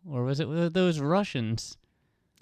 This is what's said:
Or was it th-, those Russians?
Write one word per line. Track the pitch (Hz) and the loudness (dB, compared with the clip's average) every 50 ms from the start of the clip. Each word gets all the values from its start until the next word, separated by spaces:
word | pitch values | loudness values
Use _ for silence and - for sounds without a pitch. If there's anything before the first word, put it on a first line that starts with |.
| _ 185 | _ -6
Or | 147 127 123 | -2 -2 0
was | 127 139 139 | 0 0 0
it | 160 | -2
th-, | 110 147 165 170 170 160 | -2 0 0 0 2 2
those | 185 185 180 165 151 | 4 4 4 2 2
Russians? | 139 143 165 196 208 190 - 135 117 110 113 110 - - - _ _ _ _ _ _ _ _ _ _ _ _ _ | 0 2 2 2 0 0 -2 -4 -2 0 -2 -2 -4 -10 -16 _ _ _ _ _ _ _ _ _ _ _ _ _